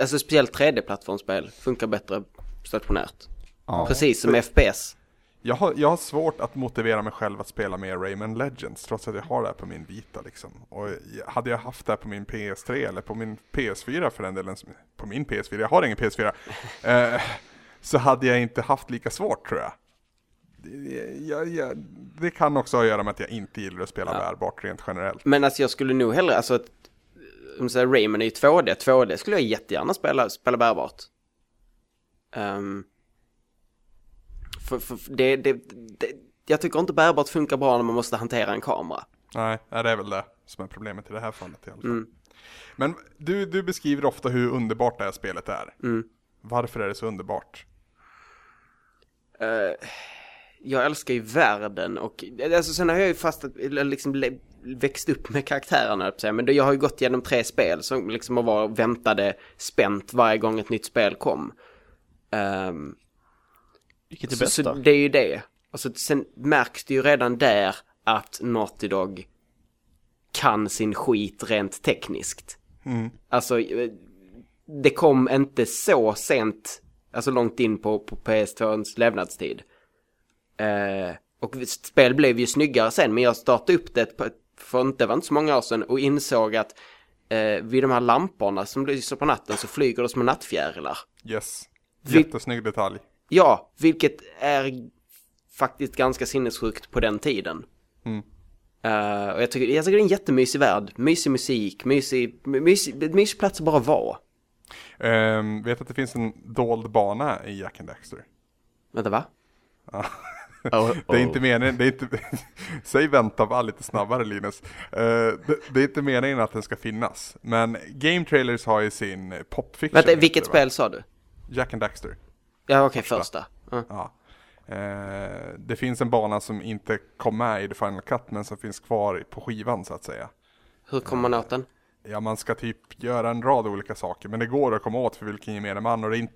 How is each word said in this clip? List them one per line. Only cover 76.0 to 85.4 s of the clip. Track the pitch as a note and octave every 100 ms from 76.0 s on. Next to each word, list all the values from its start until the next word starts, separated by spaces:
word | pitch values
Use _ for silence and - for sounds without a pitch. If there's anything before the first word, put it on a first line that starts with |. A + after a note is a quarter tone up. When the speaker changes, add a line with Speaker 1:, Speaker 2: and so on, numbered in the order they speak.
| A2
Speaker 1:
sent, | G2+ - C#3 A2 - - - _ _ _
alltså | A#2+ B2+
långt | B2+ A#2 -
in | A#2 G#2+
på, | G#2+ G#2+
på | - -
P | - A2
S | G#2 -
tvåns | A2+ A2 G#2 -
levnadstid. | A#2 G2+ F2+ - D2 A#1 - _ _ _ _ _ _ _ _ -
Eh, | G#2+ G2+ G2+ G2 F2+ E2+ _ _
och | A2 C3
vi, | B2
spel | - - - B2+ C3+
blev | C#3 A#2+
ju | A#2+
snyggare | C3+ D3 A#2+ A2
sen, | - C#3+
men | A2
jag | B2 A2+
startade | - A#2+ - F3
upp | -
det | G2
ett | F#2+ -
par, | A2+ - _ -
för | - B2+
inte, | C3 C3+
det | A2
var | A#2
inte | -
så |
många | D3